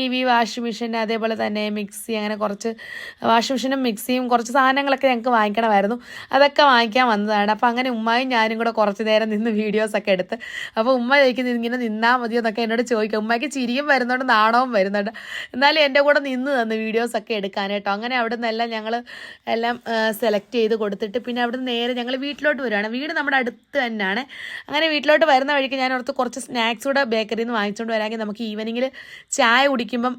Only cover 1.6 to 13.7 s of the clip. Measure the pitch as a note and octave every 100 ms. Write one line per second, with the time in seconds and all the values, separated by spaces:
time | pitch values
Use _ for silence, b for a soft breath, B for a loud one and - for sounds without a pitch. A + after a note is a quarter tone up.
1.6 | G#3+ G#3 G3+ - - G#3+ G#3 G#3+ G#3 G3+
2.6 | A3+ A3+ B B B B A#3 A#3 A3+ C4
3.6 | C4 C4+ B3+ G3+ - B3+ B3 A#3+ A#3 C4+
4.6 | C4 C4+ C#4 C4+ C4+ A#3+ A#3+ A#3 G#3 G#3
5.6 | A3+ G3+ G3+ A#3+ B B B C4+ C#4+ C#4+
6.6 | D4 A#3+ A#3 A#3+ B3+ G#3 G#3 G#3 G#3 G#3+
7.6 | A#3+ A#3+ C4 A3+ A3+ A#3+ C4 A#3+ A3 A3+
8.6 | A3+ A3 G#3 G3+ A3 G#3+ A3 G#3 A#3 G#3+
9.6 | G#3+ G#3+ A3 G#3+ G#3 F#3 F3+ A3+ B B
10.6 | B A3+ A#3 B3+ A#3+ C#4+ C4 A#3+ B3+ A#3+
11.6 | A#3 B3 A#3 G#3+ A#3 B3+ A#3 A#3 A3+ A3
12.6 | A3+ A3+ B3 A3+ G#3+ A3 G#3+ A#3 C#4+ C4+
13.6 | B3